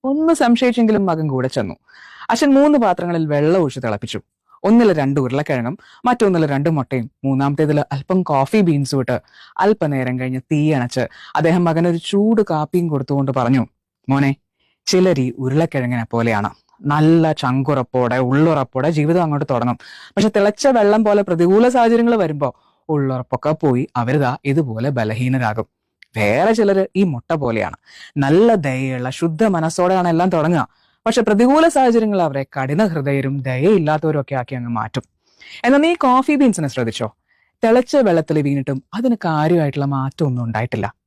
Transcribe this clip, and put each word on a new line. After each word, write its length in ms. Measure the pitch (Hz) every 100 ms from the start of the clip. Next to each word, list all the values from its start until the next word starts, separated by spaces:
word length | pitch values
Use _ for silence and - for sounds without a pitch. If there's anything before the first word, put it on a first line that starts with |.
ഒന്ന് 300 | 262 285 320
സംശയിച്ചെങ്കിലും 720 | 330 247 233 254 240 226 214 190
മകൻ 220 | 160 156
കൂടെ 200 | 131 127
ചെന്നു. 260 | 135 101 - _ - - - -
അച്ഛൻ 240 | 233 294
മൂന്ന് 240 | 269 294 294
പാത്രങ്ങളിൽ 480 | 226 175 175 170 156
വെള്ളം 340 | 147 151 185
ഒഴിച്ച് 200 | 156 131
തിളപ്പിച്ചു. 400 | 117 104 - 107 _ _ _ _
ഒന്നിൽ 300 | 190 233 233
രണ്ട് 280 | 160 135 139
ഉരുളക്കിഴങ്ങും 580 | 127 135 147 135 117 - - -
മറ്റൊന്നിൽ 420 | 247 240 202 175 156
രണ്ട് 240 | 139 151
മുട്ടയും 400 | 160 123 131 113 _
മൂന്നാമത്തേതിൽ 600 | 135 135 139 143 151 151 -
അല്പം 300 | 139 - 185
കോഫി 380 | 175 139 135 220
ബീൻസും 400 | 175 147 135 139
ഇട്ട് 200 | 123 123 _ _ - -
അല്പനേരം 600 | 185 214 156 139 127 127
കഴിഞ്ഞ് 200 | 127 127 -
തീ 200 | 156 151
അണച്ച് 280 | 147 120 - 120 - - -
അദ്ദേഹം 280 | 160 175
മകനൊരു 320 | 175 160 175 170
ചൂട് 460 | - 196 214 226 208
കാപ്പിയും 380 | 156 151 180 170
കൊടുത്തുകൊണ്ട് 420 | 147 135 139 135
പറഞ്ഞു, 360 | 131 120 131 117 _ _ _ -
"മോനെ, 280 | 135 139 139 _ _ _ _ -
ചിലർ 340 | 185 185 156
ഈ 120 | 127 120
ഉരുളക്കിഴങ്ങിനെ 680 | 131 139 165 139 123 123 113
പോലെയാണ്. 400 | 117 117 110 104 - _ _
നല്ല 520 | 143 147 156 165 160
ചങ്കുറപ്പോടെ 840 | 151 131 131 135 139 123 127 123 123
ഉള്ളുറപ്പോടെ 720 | 127 135 160 151 127 131 139
ജീവിതം 320 | 156 147 175
അങ്ങോട്ട് 240 | 165 147 -
തുടങ്ങും. 280 | 127 117 120 - - - -
പക്ഷെ 140 | 208 254
തിളച്ച 300 | - 311 277
വെള്ളം 380 | 240 202 214
പോലെ 180 | 214 208
പ്രതികൂല 460 | 196 170 175 196 247
സാഹചര്യങ്ങൾ 480 | 247 226 233 233 233
വരുമ്പോ 380 | 170 147 139 - _ _ -
ഉള്ളുറപ്പൊക്കെ 640 | 156 135 131 120 127 147
പോയി 360 | 156 147 123 143 123
അവരിതാ 400 | 120 147 131 135
ഇതുപോലെ 460 | 139 139 143 113 131
ബലഹീനരാകും. 760 | 131 107 110 123 131 117 107 107 _ _ _ _ 113
വേറെ 360 | 104 120 190
ചിലര് 340 | 226 202 190 190 185
ഈ 60 |
മുട്ട 320 | 196 127 -
പോലെയാണ്. 420 | 165 131 113 98 - _ - - -
നല്ല 380 | 139 165 233
ദയയുള്ള 560 | 220 143 131 131 127 123
ശുദ്ധ 340 | - 170 156
മനസ്സോടെയാണ് 640 | 220 180 160 - 180 185 175
എല്ലാം 200 | 165 185
തുടങ്ങുക. 400 | 196 185 175 120 _ _ _ -
പക്ഷെ 160 | 226
പ്രതികൂല 460 | 226 208 247 294 330
സാഹചര്യങ്ങൾ 540 | 302 262 233 220 196
അവരെ 200 | 165 139
കഠിന 420 | 135 139 131 151
ഹൃദയരും 560 | 214 160 139 139 135 139
ദയയില്ലാത്തവരും 800 | 131 127 160 208 151 151 160 151
ഒക്കെ 140 | 131
ആക്കി 200 | 135 120
അങ്ങ് 160 | 127 120
മാറ്റും. 320 | 117 110 - - _ _ _ - -
എന്നാൽ 160 | 240 277
നീ 140 | 320
കോഫി 400 | 339 262 254 269
ബീൻസിനെ 340 | 294 269 190 147
ശ്രദ്ധിച്ചോ? 480 | - 117 - 110 _ _ _ _ _
തിളച്ച 320 | 226 240 247 294
വെള്ളത്തിൽ 460 | 220 170 156 151
വീണിട്ടും 400 | 143 139 131 135 _
അതിന് 200 | 208 247
കാര്യമായിട്ടുള്ള 680 | 233 175 156 156 175 147 143
മാറ്റം 420 | 139 139 135 - 151
ഒന്നും 180 | 123
ഉണ്ടായിട്ടില്ല. 500 | 117 110 120 - 113 -